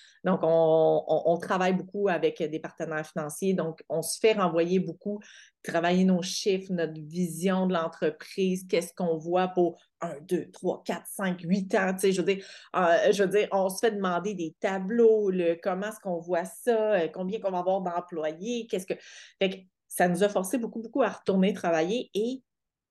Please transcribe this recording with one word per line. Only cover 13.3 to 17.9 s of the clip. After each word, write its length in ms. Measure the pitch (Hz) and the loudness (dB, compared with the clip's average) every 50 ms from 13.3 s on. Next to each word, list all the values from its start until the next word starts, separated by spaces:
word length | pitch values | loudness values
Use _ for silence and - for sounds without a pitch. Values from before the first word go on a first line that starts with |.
| 165 208 202 - - | 2 2 0 2 0
on 160 | 196 190 196 | 0 0 0
se 100 | 185 - | 0 0
fait 120 | - 233 | 0 0
demander 420 | 214 202 196 185 175 175 175 208 208 | 0 0 -2 -2 -2 -2 -2 -4 -6
des 240 | 180 165 160 - _ | -6 -6 -8 -6 _
tableaux, 680 | - 202 190 190 185 185 233 233 233 226 220 214 208 196 | -4 -4 -2 -4 -4 -2 2 6 6 6 6 6 2 0
le, 260 | 185 185 175 170 170 | 0 2 2 0 0
comment 320 | 170 - 202 180 185 202 | 0 -2 -4 -4 -2 -4
est-ce 140 | 214 220 - | -6 -8 -8
qu'on 180 | - 196 175 170 | -8 -6 -6 -6
voit 240 | 165 170 180 165 180 | -4 -2 -2 -2 -2
ça, 520 | 185 - - - 247 233 220 220 214 214 | -4 -10 -4 -2 0 2 2 2 2 2
euh, 120 | 190 165 | 2 2
combien 320 | 156 - 180 185 185 208 220 | 0 -4 -6 -6 -6 -6 -4
qu'on 120 | 190 196 | -4 -2
va 80 | 185 180 | -2 0
avoir 200 | 175 180 190 196 | 0 0 0 0
d'employés, 880 | 185 180 | -2 -2